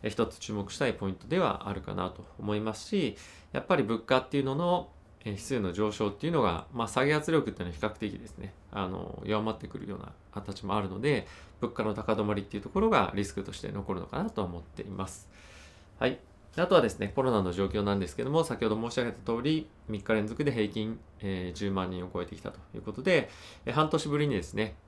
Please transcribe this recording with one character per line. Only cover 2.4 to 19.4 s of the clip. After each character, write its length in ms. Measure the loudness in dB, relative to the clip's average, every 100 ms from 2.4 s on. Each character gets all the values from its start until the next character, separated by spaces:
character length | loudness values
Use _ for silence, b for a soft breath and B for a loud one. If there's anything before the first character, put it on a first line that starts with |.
| -2 0
い 60 |
ま 120 | 0
す 140 | -4 -2
し、 280 | 0 0 -2 B B B
や 100 | -6
っ 40 | 2
ぱ 100 | 2
り 80 |
物 160 | 4 0
価 180 | 4 4
っ 100 | 4
て 100 | 0
い 40 |
う 20 |
の 120 | 0 0
の、 340 | 2 2 0 -16 -20 -12
え 80 | -6
ー、 0 |
指 100 | -6
数 180 | -2 0
の 140 | 0
上 180 | 2 0
昇 180 | 2 0
っ 60 | 0
て 100 | 0
い 40 |
う 40 |
の 80 | 4
が、 260 | 4 2 -4
ま 120 | -4 0
あ、 20 |
下 180 | 2 4
げ 80 |
圧 180 | 4 4
力 180 | 2 2
っ 40 |
て 60 | -4
い 60 | -6
う 20 |
の 60 |
は 40 | -2
比 40 |
較 80 | -4 -2
的 160 | -6
で 140 | -6 -12
す 100 | -12
ね、 160 | -14 -14 -10
あ 160 | -4 -4
の、 340 | -4 -6 -8 0
弱 160 | 0
ま 100 | 0
っ 40 | -4
て 100 | -8
く 100 | -8
る 100 | -8
よ 100 | -8
う 20 |
な 140 | -10 -16 -12
形 340 | -10 -8 -8 -2
も 120 | -2
あ 40 |
る 80 | 0
の 120 | 0
で、 260 | 2 2 0 B B -4
物 120 | -4
価 100 | 0
の 100 | -2
高 200 | 0 0
止 100 | 2
ま 100 | 2
り 100 | 0
っ 20 | -2
て 100 | -6
い 40 |
う 20 |
と 60 | -2
こ 100 | 2
ろ 100 | 4
が 220 | 6 4 0
リ 100 | -2
ス 80 |
ク 100 | -2
と 80 | -6
し 80 | -6
て 120 | -6
残 240 | -6 -4 -4
る 40 |
の 80 | -4
か 160 | -4
な 60 | -2
と 140 | -2
思 160 | -4 -4
っ 20 |
て 220 | -10 -10
い 20 | -8
ま 220 | -6 -6
す。 220 | -8 -18 B B B B B B 0
は 80 | 0
い。 120 | 0 -10 -20 -10 0
あ 100 | 6
と 80 | 8
は 60 |
で 60 | 6
す 120 | 2
ね、 120 | -2
コ 80 | 2
ロ 100 | 4
ナ 100 | 4
の 100 | 4
状 140 | 2 2
況 160 | 2
な 120 | 2 2
ん 40 |
で 80 | 0
す 80 | -2
け 80 |
ど 60 | 2
も、 160 | 2 2
先 160 | 2
ほ 80 | 2
ど 120 | 2
申 80 | 0
し 80 | 0
上 60 | -2
げ 60 |
た 220 | -4 -2
通 80 | 0